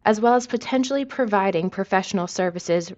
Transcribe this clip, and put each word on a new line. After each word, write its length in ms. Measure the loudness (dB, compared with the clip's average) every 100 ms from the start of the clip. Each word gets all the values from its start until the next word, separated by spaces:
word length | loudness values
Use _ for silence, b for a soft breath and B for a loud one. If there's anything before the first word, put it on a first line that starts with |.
| 2
as 160 | 4
well 140 | 4 2
as 100 | 2
potentially 580 | -6 -2 0 0 -2
providing 680 | -4 -4 0 2 2 0 -2
professional 560 | -4 0 0 0 -4 -4
services 680 | -2 -2 -2 0 0 -2